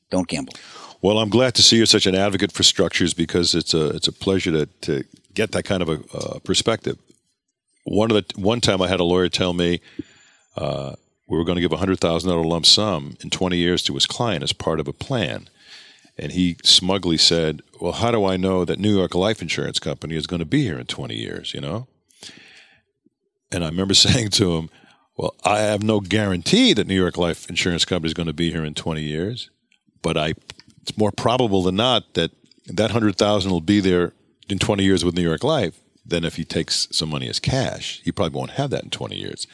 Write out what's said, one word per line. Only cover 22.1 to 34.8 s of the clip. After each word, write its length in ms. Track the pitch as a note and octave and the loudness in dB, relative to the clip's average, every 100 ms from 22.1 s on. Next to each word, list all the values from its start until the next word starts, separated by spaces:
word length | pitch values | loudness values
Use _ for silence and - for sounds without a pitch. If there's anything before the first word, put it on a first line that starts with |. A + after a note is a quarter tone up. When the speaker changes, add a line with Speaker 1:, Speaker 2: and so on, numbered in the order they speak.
| _ - - - - - _ _ _ _ _ _ _ _ | _ -20 -20 -20 -20 -20 _ _ _ _ _ _ _ _
Speaker 2:
And 120 | F2+ | -6
I 40 | D#2+ | -4
remember 260 | E2+ G2 | -2 2
<laughs> 120 | F#2+ - | 4 4
saying 240 | B2+ A2 | 2 2
to 260 | - F#2 E2 | 2 2 0
him, 140 | E2 - _ _ _ - | -4 -12 _ _ _ -8
"Well, 180 | - - | -8 -2
I 160 | F#2+ G#2 | 0 2
have 240 | G#2+ G#2 | 2 2
no 160 | A2 G#2+ | 2 0
guarantee 760 | F#2 G#2+ G2+ F2+ - G3+ B3+ | 2 0 2 0 2 4 6
that 140 | B2 F2 | 4 2
New 120 | F#2+ | 2
York 160 | F2 E2+ | 2 2
Life 320 | E2+ E2 - | 0 -2 -6
Insurance 360 | E2+ F#2 E2 | -4 -2 0
Company 260 | - F2+ D#2+ | 0 -2 -2
is 40 | |
gonna 180 | D#2+ E2 | -4 -4
be 180 | D2+ E2+ | -2 -2
here 140 | D#2+ | -2
in 100 | D#2 | -6
twenty 280 | D2 E2+ D#2 | -6 -6 -6
years, 460 | D2+ D#2 F#2+ B2 - _ _ _ _ _ | -4 -4 -4 -6 -12 _ _ _ _ _
but 140 | E2 D#2+ | -4 -2
I, 180 | D#2 D#2+ - - _ - | -2 -4 -12 -20 _ -16
it's 160 | - - | -12 -2
more 140 | G#2 | -2
probable 500 | - A#2 B2+ A#2 G2 | 0 0 2 2 2
than 140 | F2+ F#2 | 2 2
not 380 | B2+ A2+ - | 2 0 0
that 180 | F#2 E2 - _ _ - | -2 -2 -4 _ _ -8
that 240 | F#2+ G#2+ | -2 0
hundred 260 | A2+ G#2+ F#2+ | 2 0 2
thousand 360 | G#2 G#2 F#2+ | 2 2 2
will 80 | F2 | 0
be 180 | D#2+ G#2 | 4 4
there 360 | F#2+ F2+ F2 - _ _ - | 4 2 0 -4 _ _ -6
in 100 | F#2+ | -2
twenty 240 | A2+ G2+ | 0 2